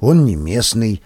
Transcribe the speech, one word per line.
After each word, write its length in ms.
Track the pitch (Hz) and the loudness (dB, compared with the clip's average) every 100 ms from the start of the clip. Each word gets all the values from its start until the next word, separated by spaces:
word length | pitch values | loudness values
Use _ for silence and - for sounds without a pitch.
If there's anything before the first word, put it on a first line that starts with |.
Он 240 | 117 165 135 | 2 4 2
не 100 | 78 | 0
местный. 680 | 78 113 - 113 110 98 | -4 -4 -2 -2 -4 -4